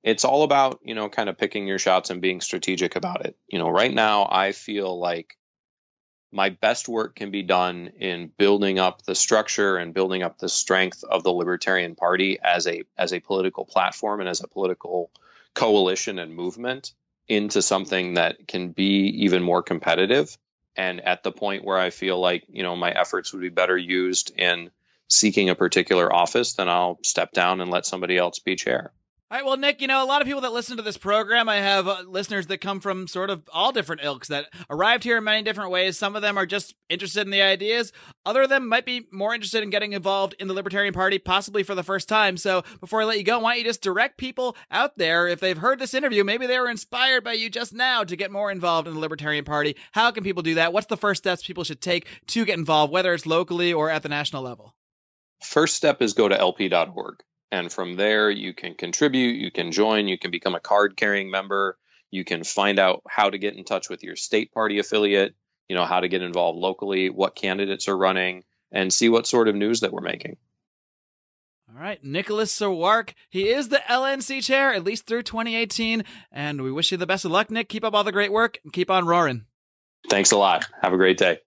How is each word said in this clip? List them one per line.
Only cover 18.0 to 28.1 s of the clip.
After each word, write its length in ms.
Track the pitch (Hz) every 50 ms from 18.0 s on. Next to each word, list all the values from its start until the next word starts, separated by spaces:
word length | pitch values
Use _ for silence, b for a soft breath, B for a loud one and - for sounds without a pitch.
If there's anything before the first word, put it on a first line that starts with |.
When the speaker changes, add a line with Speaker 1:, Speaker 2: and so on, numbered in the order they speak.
| 90 90 87
Speaker 1:
that 320 | 85 85 82 - _ -
can 240 | - - 92 90 90
be 380 | 82 - 95 98 98 98 98 98 - - -
even 180 | 98 92 90
more 200 | 90 87 87 87
competitive. 760 | 85 - 90 80 - - 82 87 95 98 123 139 151 - - _ _ _ _ _ _ _ _
And 240 | - 95 92 90 87
at 240 | - 92 90 - _
the 80 | 95
point 320 | 90 - 107 101 98 98 -
where 140 | 101 98 95
I 120 | 92 90
feel 300 | - - - 92 92 90
like, 240 | 92 90 90 87 _ _
you 140 | - -
know, 140 | 95 90 87
my 160 | 90 87 85
efforts 400 | - - 87 - - 95 85 -
would 100 | - 95
be 60 | 90 90
better 280 | 85 87 90 90 92
used 540 | 92 90 85 92 92 92 92 92 90 - - - -
in 320 | 92 90 87 85 85 87 _ _ _ _ _ _ _ _
seeking 400 | - - - 107 95 104 98 92
a 60 | 90
particular 580 | - 95 90 - 92 87 - 98 90 87 - -
office, 380 | 87 87 85 - 120 120 -
then 160 | - - 95 90
I'll 320 | 87 87 90 90 87 _
step 300 | - - - - 90 -
down 280 | _ - 87 90 92 92
and 120 | 90 90
let 140 | 90 90 -
somebody 300 | - - 92 90 87